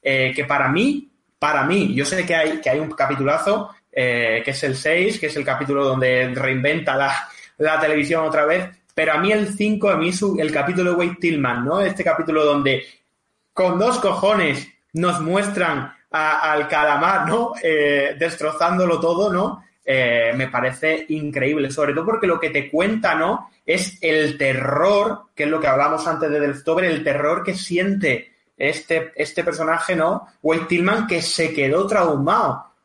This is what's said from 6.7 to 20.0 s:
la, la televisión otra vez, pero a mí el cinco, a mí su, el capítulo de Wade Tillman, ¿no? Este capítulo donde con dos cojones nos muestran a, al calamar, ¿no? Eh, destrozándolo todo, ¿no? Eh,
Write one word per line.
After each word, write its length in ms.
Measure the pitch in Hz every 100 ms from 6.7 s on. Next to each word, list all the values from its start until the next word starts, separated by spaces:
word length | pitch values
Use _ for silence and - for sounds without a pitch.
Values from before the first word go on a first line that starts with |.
| 165 151 135
la, 320 | 139 135 - - - _
la 200 | 151 156
televisión 460 | 151 151 143 165
otra 200 | 156 151
vez, 240 | 147 180 180 - _
pero 200 | - 156
a 60 | 156
mí 120 | 190
el 160 | 214 202
cinco, 360 | 202 208 208 208
a 60 | 165
mí 160 | 165
su, 240 | 180 202 165
el 100 | 156
capítulo 400 | 151 139 180 180
de 60 | 175
Wade 220 | 175 180
Tillman, 440 | 175 156 131 120
¿no? 160 | 123 180
Este 220 | 196 190
capítulo 420 | - - 165 156
donde 380 | 151 147 135 131 - - _ _ _ _ _
con 260 | - 185 175
dos 220 | 226 247
cojones 680 | 196 - 196 208 160 135 - _ _
nos 260 | 156 180 175
muestran 720 | 160 190 202 196 170 143 135 - _
a, 420 | 160 156 156 160
al 160 | 151 147
calamar, 580 | 156 151 147 170 190 165
¿no? 260 | 226 233 -
Eh, 520 | 170 156 147 143 143 139
destrozándolo 840 | 165 160 151 156 170 180 180 160
todo, 320 | 165 170 208
¿no? 320 | 180 208 - - _
Eh, 480 | - 135